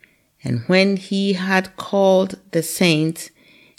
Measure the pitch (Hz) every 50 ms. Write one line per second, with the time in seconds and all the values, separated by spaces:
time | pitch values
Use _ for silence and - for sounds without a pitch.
0 | _ _ _ _ _ _ _ _ - 131 123 120 113 - 185 190 196 196 196 190
1 | - - 202 196 196 196 190 180 185 190 190 185 190 - - - - - 202 202
2 | 196 190 190 185 190 190 - - _ _ - 165 156 - - - 190 170 156 151
3 | 156 160 165 - - - _ _ _ _ _ _ _ _ _